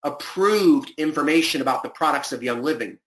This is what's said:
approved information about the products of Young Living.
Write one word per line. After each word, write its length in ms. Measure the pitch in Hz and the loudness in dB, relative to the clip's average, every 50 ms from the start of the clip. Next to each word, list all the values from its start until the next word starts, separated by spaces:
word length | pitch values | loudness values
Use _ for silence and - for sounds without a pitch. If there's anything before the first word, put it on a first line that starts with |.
| _ | _
approved 880 | 294 - - - - - - - - 427 427 392 175 151 139 - - - - | -6 -8 -8 -12 -12 -2 0 2 2 4 4 6 6 6 4 2 -4 -8 -4
information 640 | 156 151 147 151 143 143 156 165 160 160 - 151 | -4 -2 -2 0 0 2 2 2 2 2 -2 -2
about 200 | 131 135 131 139 | 0 0 -2 -2
the 80 | - - | -4 -8
products 420 | - - 165 156 143 143 135 - | -6 -2 0 0 0 0 -2 -4
of 120 | 135 123 117 | -8 -6 -4
Young 180 | 123 120 120 | -4 -4 -2
Living. 380 | 123 151 156 - 117 95 - - _ | -2 -4 -2 -4 -4 -10 -10 -16 _